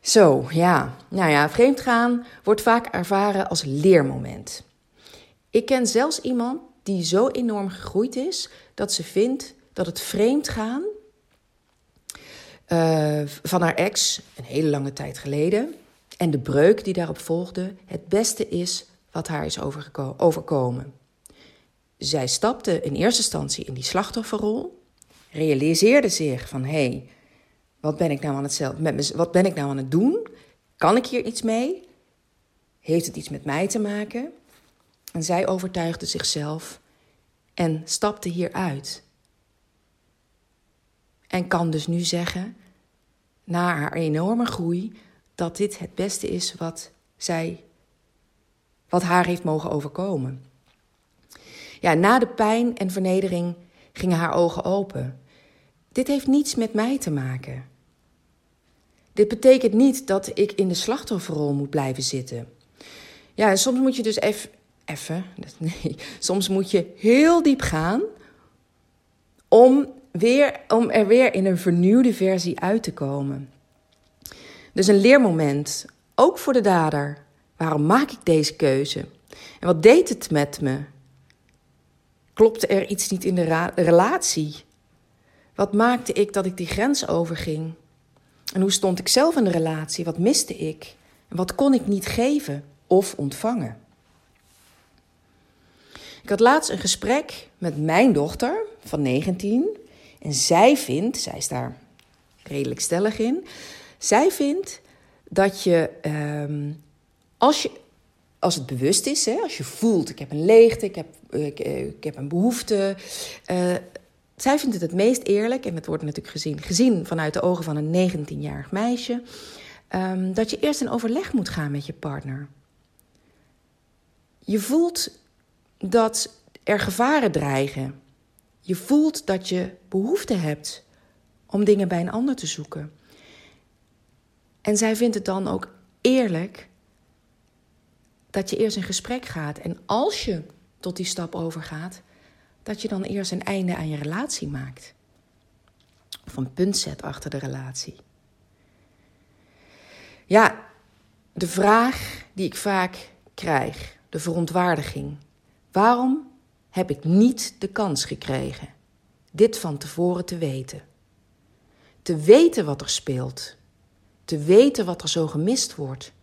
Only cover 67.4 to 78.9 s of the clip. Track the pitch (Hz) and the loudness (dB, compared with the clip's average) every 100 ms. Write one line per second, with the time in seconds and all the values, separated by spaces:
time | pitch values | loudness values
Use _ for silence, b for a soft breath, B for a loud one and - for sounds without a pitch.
67.4 | 320 262 - 156 165 226 427 - b b | 4 0 0 -2 0 -2 -4 -8 b b
68.4 | b b _ _ _ _ _ _ _ _ | b b _ _ _ _ _ _ _ _
69.4 | _ 220 254 269 269 - _ 175 220 262 | _ 10 10 8 2 -8 _ 0 2 4
70.4 | 285 - - 220 233 226 202 240 254 190 | 4 0 0 2 4 2 6 6 6 4
71.4 | 190 180 185 175 180 233 254 196 190 190 | 0 2 2 4 6 6 6 4 0 0
72.4 | 175 - 180 214 202 - 139 139 139 139 | -2 -4 0 0 -2 -6 -6 -4 -4 -8
73.4 | 135 _ _ _ _ _ _ _ - B | -12 _ _ _ _ _ _ _ -20 B
74.4 | B B B - 190 202 214 277 226 165 | B B B 0 4 6 8 8 6 2
75.4 | 147 143 147 - - _ _ - 240 - | 0 0 -4 -8 -12 _ _ 4 4 4
76.4 | - 254 202 180 156 151 143 147 - _ | 0 2 4 2 2 0 -4 -8 -18 _
77.4 | _ _ 160 151 151 226 294 - - 160 | _ _ -2 0 4 4 2 -4 2 2
78.4 | 151 - 147 135 143 | 2 0 0 2 -2